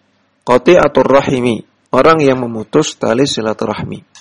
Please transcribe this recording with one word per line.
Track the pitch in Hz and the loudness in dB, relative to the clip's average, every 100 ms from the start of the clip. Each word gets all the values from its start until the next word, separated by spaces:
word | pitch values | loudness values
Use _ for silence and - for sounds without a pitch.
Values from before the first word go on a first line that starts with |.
| _ _ _ _ - | _ _ _ _ 0
qati'atur | 127 165 175 151 - 135 | 0 4 4 4 2 2
rahimi, | 135 139 135 120 110 - _ _ | 2 0 -2 -2 -4 -8 _ _
orang | - 147 160 | 2 4 4
yang | 139 131 | 2 -2
memutus | 120 113 107 151 156 | -4 -10 -4 -2 -2
tali | - 110 113 143 | -4 -2 0 -2
silaturahmi. | 120 110 107 110 104 - 101 - _ | -4 -6 -6 -6 -6 -10 -14 -18 _